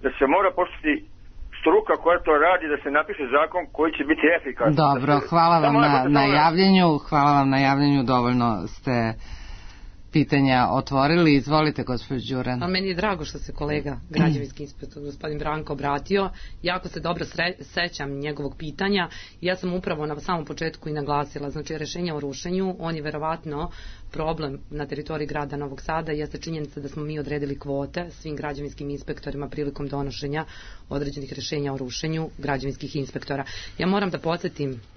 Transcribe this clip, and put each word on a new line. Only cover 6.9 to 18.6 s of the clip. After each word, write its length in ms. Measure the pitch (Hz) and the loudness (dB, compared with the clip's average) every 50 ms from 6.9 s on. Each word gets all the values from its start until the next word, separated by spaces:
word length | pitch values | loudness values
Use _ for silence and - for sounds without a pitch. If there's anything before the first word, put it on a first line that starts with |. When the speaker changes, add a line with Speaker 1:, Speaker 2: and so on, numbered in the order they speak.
| 156 143 | 6 4
Speaker 2:
hvala 320 | - - - 147 139 147 143 | 0 0 2 4 6 6 6
vam 160 | 143 139 135 | 6 6 6
na 80 | 135 135 | 4 6
javljanju, 440 | 139 135 139 139 143 143 143 139 131 | 6 6 6 6 6 6 6 4 4
dovoljno 440 | 117 131 123 120 120 123 123 120 117 110 95 82 - | 4 4 4 4 4 4 4 4 2 2 0 -4 -6
ste 280 | - - - 139 127 120 113 113 113 - - - - - - - - - - - - - - - - - - - - | -10 -6 -2 0 0 2 2 0 -2 -4 -10 -12 -12 -12 -12 -12 -12 -12 -12 -16 -16 -16 -18 -18 -16 -18 -18 0 2
pitanja 560 | 156 143 - - 139 139 135 131 127 123 92 | 2 2 4 4 4 6 6 6 6 4 4
otvorili. 640 | 95 131 135 - 139 135 135 143 165 175 175 160 143 | 4 0 0 2 2 2 4 4 6 6 6 6 6
Izvolite, 480 | 135 117 135 147 156 156 151 - - 127 | 6 4 4 2 4 4 4 2 -2 -2
gospođo 540 | 127 127 120 - - 139 127 113 113 135 | -2 -4 -4 -4 -4 -6 -4 -4 -4 -4
Đuran. 260 | 131 127 123 127 123 143 | -4 -2 -2 -2 -2 -2
Speaker 3:
A 40 | |
meni 220 | 175 185 185 190 190 | -2 -2 -2 -2 -2
je 60 | 185 | -2
drago 300 | 165 185 214 196 170 151 | -2 0 -2 -2 -2 -4
što 140 | 139 - 151 | -8 -8 -10
se 140 | - - - | -10 -8 -6
kolega, 440 | - 151 147 147 151 139 143 139 - - - | -4 -2 -2 -2 -2 -2 -4 -6 -6 -10 -6
građevinski 520 | 156 151 170 165 151 135 143 135 - - 147 | 0 2 4 4 4 2 -2 -6 -8 -12 -14
inspektor, 400 | 143 - - 147 131 - 147 143 | -14 -12 -14 -14 -14 -12 -12 -12
gospodin 360 | 143 143 - - 156 151 147 | -12 -12 -8 -8 -8 -6 -4
Branko, 340 | 151 156 151 156 151 147 151 | -4 -4 -4 -4 -4 -6 -6
obratio. 580 | 139 139 143 143 143 143 - 190 196 196 185 - - - - - - - | -4 -2 -2 -2 -2 -2 0 0 0 0 0 -4 -10 -14 -14 -14 -6 -4
Jako 260 | 170 180 185 180 180 | -4 -4 -2 -6 -8
se 120 | - 175 | -10 -6
dobro 240 | 151 165 175 165 165 | -4 -4 -2 -2 -4
sre-, 300 | - - - 165 175 180 - 147 | -8 -4 -2 -2 -2 -2 -6 -12
sećam 480 | - - 180 175 175 - - 147 139 139 | -8 -4 -2 -2 -2 -4 -6 -6 -6 -6
njegovog 440 | 139 143 151 151 147 147 139 131 | -6 -4 -6 -6 -4 -6 -8 -8
pitanja. 520 | - | -8